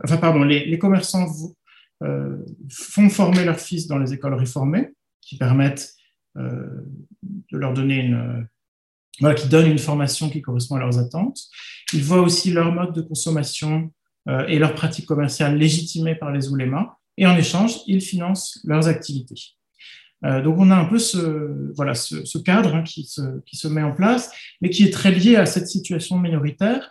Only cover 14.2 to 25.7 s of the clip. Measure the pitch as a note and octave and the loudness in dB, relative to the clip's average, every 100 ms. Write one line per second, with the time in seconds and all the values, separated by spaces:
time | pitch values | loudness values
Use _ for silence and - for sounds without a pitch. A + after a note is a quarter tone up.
14.2 | - C3 C3+ D3+ D3+ - D#3+ - - D3 | -6 -4 0 2 2 0 -4 -6 -4 -2
15.2 | C#3+ - D3 D3 D#3 D#3+ E3 E3 D#3+ D#3+ | -2 0 0 2 2 2 -2 -4 -2 -2
16.2 | D3+ C#3+ C3+ C3+ C3 C#3 A3 - _ - | -4 -4 -2 -2 -2 -2 -4 -8 _ 2
17.2 | F#3+ F3 - E3+ A3+ - - G3 F#3 F#3 | 4 4 2 2 0 -2 -2 -2 0 -4
18.2 | F3 F#3+ - - - D3+ D#3+ D#3 - C#3 | -2 -4 -6 -10 -2 2 2 0 -4 -8
19.2 | B2 - - _ _ _ - - _ _ | -10 -16 -20 _ _ _ -20 -20 _ _
20.2 | C#3+ C3 C#3+ E3 F#3+ F#3+ E3 A3 G#3+ F#3 | -2 0 2 6 8 8 4 2 0 -2
21.2 | E3 D3+ D3 C#3+ C#3 C#3+ C#3 - - D#3 | -2 -2 -4 -6 -8 -4 -4 -4 -6 -8
22.2 | - D#3+ E3+ F#3+ F#3+ D#3 D#3+ - C#3+ - | -8 -4 2 2 4 0 -4 -8 -12 -8
23.2 | C3+ C3+ - - D#3 D#3 D3+ D3 G3 B3 | -8 -8 -14 -10 -6 -2 -2 2 2 2
24.2 | - - - - F3+ F3+ G3 - G3 F3+ | -2 -14 -20 -6 -2 4 4 6 2 4
25.2 | G3 A3+ F3 - - | 6 6 6 0 -4